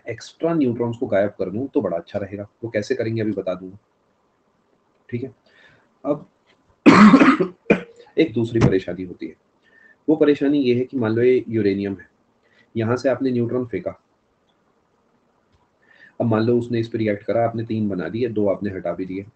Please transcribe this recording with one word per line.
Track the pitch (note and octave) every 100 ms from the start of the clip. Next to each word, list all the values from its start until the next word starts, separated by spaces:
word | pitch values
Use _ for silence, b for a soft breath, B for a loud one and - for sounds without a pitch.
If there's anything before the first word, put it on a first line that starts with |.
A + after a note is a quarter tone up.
| -
extra | A2+ - - E3
neutrons | E3 C3 A#2 A#2+ A#2
को | A#2+
गायब | G2 G2+ -
कर | F2+
दूं | G2+ C#3
तो | -
बड़ा | G2 F2
अच्छा | - G2+
रहेगा। | G2 G2+ G#2 _
वो | A#2
कैसे | A2 G#2+ B2
करेंगे | A2+ A2+
अभी | G#2+
बता | G2 F#2+
दूंगा, | F2+ F#2 G2+ _ _ _ _ _ _ _ _ _ _ _ _ _
ठीक | A#2+
है। | C3 - _ b b b b _ C#3+
अब | D3 - _ _ _ _ _ -
<coughs> | F#3 G#3 C#4 - - F#3 - _ - - - - -
एक | D#3+
दूसरी | A#2+ A2+ A#2
परेशानी | A#2 F#2+ F2+ F2+
होती | F#2 - E2
है, | - _ _ b b b b -
वो | D#3
परेशानी | D3 C#3+ C#3 D3
ये | B2+ A#2+
है | B2+
कि | C#3
मान | A2
लो | A2+
ये | B2 B2+ -
uranium | A2+ G2+ G2 G2+
है, | F#2 - _ _ _ b b b A2
यहाँ | A2+ B2
से | C3+
आपने | A#2 C3+
neutron | A#2+ A#2 B2+ B2
फेंका, | F#2 F#2+ F#2 _ _ _ _ _ _ _ _ _ _ _ _ _ _ _ _ _ _ b b b -
अब | A#2
मान | A2
लो | A2+ A#2+
उसने | A#2+ A#2
इस | A2+
पर | A2+
react | G#2+ G#2
करा, | - A2 A#2
आपने | A2+ A2+
तीन | A2 G#2
बना | F2+ E2
दिए, | A2 A#2+
दो | G#2 G2+
आपने | F2+ G2
हटा | F2+ E2+
भी | E2+ F#2
दिए। | F#2 G#2